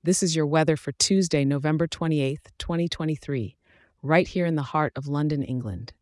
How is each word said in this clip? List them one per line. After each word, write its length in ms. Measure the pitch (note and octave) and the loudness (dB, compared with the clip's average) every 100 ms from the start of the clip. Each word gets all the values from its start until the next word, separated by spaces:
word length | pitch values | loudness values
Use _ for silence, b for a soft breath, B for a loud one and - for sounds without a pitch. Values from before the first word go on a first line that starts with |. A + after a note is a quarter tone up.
This 200 | E3 F#3+ | 0 0
is 120 | F#3 | 0
your 120 | D#3+ D3+ | 0 2
weather 280 | D#3+ D#3 | 2 2
for 180 | D#3 - | 0 -4
Tuesday, 520 | - - G3 F3+ D3+ | -4 2 2 2 2
November 420 | C3+ C#3+ D3+ D#3 E3 | 2 0 0 0 -2
twenty-eighth, 640 | - E3 D#3 C3+ D3+ - _ | -2 -2 0 0 -4 -12 _
twenty 320 | - E3+ E3+ | -6 -4 -4
twenty-three, 720 | - D#3 D3+ - C#3 G#2+ _ b b b b | -4 -4 -4 -4 -6 -6 _ b b b b
right 260 | C3+ E3 F3+ | 0 4 4
here 200 | F#3 E3+ | 4 0
in 80 | |
the 80 | D#3+ | 0
heart 320 | C3+ D#3 D3+ - | 0 0 0 -2
of 100 | C#3+ | -4
London, 360 | C#3+ D3+ D3+ | -2 0 0
England. 500 | C3 B2+ A2+ F#2 A2 - | -2 -4 -4 -8 -10 -18